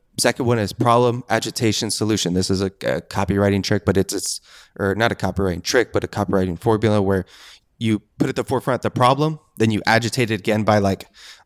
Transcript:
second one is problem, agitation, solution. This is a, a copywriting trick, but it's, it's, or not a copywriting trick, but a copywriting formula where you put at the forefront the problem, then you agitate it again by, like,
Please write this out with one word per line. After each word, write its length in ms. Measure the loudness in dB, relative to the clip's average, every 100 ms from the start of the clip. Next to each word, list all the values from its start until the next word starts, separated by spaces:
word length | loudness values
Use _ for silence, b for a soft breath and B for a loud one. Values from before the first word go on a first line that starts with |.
| _ -2
second 300 | -2 0 0
one 100 | 0
is 160 | -2
problem, 500 | -2 2 4 4 0 -2
agitation, 640 | -4 -2 -2 0 0 -4
solution. 420 | -2 0 0 0
This 160 | 0 0
is 120 | 0
a, 60 | -2
a 340 | -4 -4 -4
copywriting 600 | -4 -4 -2 2 2 2
trick, 240 | 0 0 2
but 120 | 2
it's, 160 | 0
it's, 280 | -4 -6 -10 B B B -4
or 160 | -2 0
not 160 | 0
a 40 | 0
copywriting 460 | -4 -2 -2 -2
trick, 320 | 0 0 0
but 100 | -2
a 40 | -4
copywriting 520 | -4 0 0 0 -2
formula 440 | 0 0 2 2
where 220 | 2 0 -2 B B B _ _
you 220 | -2 -2 -4 -4
put 100 | -2
at 80 | -2
the 80 |
forefront 380 | -4 -4 -2 -2
the 80 | -2
problem, 500 | 2 2 4 0 -4 _ 0
then 120 | 0
you 100 | 2 2
agitate 460 | 2 2 -2 -2
it 80 | -2
again 240 | 0 0
by, 160 | 2 2
like, 280 | 2 -2 -8 B B B